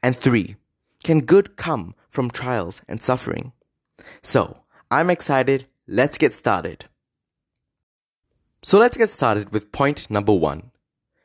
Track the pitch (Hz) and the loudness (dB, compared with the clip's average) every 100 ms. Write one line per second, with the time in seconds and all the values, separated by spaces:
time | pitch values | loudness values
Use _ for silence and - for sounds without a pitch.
0 | 127 127 135 117 87 - _ _ _ _ | -2 0 2 2 0 -10 _ _ _ _
1 | - 156 117 196 - - - 135 85 - | 0 0 4 4 4 -2 -6 -6 -8 -16
2 | _ - 123 - 127 120 87 - - 113 | _ -6 -4 -6 -6 -4 -6 -10 -12 -6
3 | - 127 - - 127 - _ _ _ _ | -2 -2 -4 -8 -10 -18 _ _ _ _
4 | - - - 120 - - _ _ - 131 | -20 -10 -2 0 0 -6 _ _ -2 0
5 | 175 175 - 135 123 135 - _ - 101 | 2 0 0 0 2 0 -4 _ -6 0
6 | 143 - 139 - 120 92 85 - - _ | 0 2 0 0 -2 -2 -2 -12 -20 _
7 | _ _ _ _ _ _ _ _ _ _ | _ _ _ _ _ _ _ _ _ _
8 | _ _ _ _ _ _ - 196 240 - | _ _ _ _ _ _ 2 4 6 4
9 | 220 - 123 104 98 107 - - 139 147 | 0 2 0 0 -2 -6 -6 -2 -2 -2
10 | - 104 104 98 78 76 101 _ _ _ | -4 -2 2 2 2 -4 -12 _ _ _
11 | _ _ | _ _